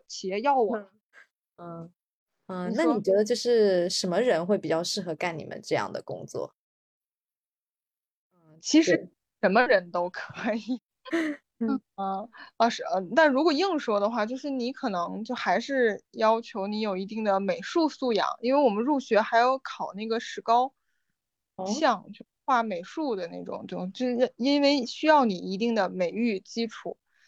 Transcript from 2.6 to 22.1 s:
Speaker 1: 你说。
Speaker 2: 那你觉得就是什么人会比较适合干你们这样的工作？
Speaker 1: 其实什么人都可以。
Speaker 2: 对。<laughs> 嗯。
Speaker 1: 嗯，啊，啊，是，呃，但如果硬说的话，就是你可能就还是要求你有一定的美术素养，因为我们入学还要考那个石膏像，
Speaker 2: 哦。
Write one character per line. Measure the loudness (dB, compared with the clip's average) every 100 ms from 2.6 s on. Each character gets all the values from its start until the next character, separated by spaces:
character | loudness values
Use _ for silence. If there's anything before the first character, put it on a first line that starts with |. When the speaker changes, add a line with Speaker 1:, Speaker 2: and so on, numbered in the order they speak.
| -4
Speaker 1:
你 |
说。 | 0
Speaker 2:
那 | 2
你 | 2
觉 | 2
得 | 2
就 | 2
是 | 0 2 4 6 4 2
什 | -2 -2
么 | 0
人 | 2 2
会 | 2 0
比 | 0
较 | -2
适 | -2 -4
合 | -6
干 | -4 -6 -6
你 | -10
们 | -12
这 | -4 -2
样 | -2
的 | -6
工 | -8 -12 -10
作？ | -8 -8 _ _ _ _ _ _ _ _ _ _ _ _ _ _ _ _ _ _ _ _ -14
Speaker 1:
其 | 2 4
实 | 6 4 0 _ _ _
什 | 2
么 | 4 6
人 | 4 2
都 | -2 -2
可 | -4 -14 -8 -4
以。 | -4 -4 -8 _ _ -6
Speaker 2:
对。 | -4 -2 -6
<laughs> | _ -6
嗯。 | -2
Speaker 1:
嗯， | -2 -6
啊， | -8 -6 -6 -8 -16 -8 0
啊， | 2
是， | 0
呃， | -2 -2 0
但 | 6 6
如 | 6
果 | 4
硬 | 2 2 0
说 | 0 0
的 | 0
话， | 0 -4
就 | -4
是 | -6
你 | -4 -4
可 | -4 -4
能 | -4 -4 -6
就 | -8
还 | -6 0 0
是 | 0 0 0 0 _
要 | 0 2 2
求 | -2 -8 -6
你 | -4
有 | -4 -4
一 | -6
定 | -4
的 | 0 0
美 | 0 -4
术 | -2 0 0
素 | 0 0
养， | 0 0 -2
因 | 0 4
为 |
我 | 4
们 | 2
入 | 0 0
学 | 2 2
还 | 4 4
要 | 4 2
考 | -4 -10 -10
那 | -8 -6
个 | -6
石 | -6 -8
膏 | 0 2 2 _ _ _ _ _ _ _ _ -10 -6
像， | 0 2 0
Speaker 2:
哦。 | -4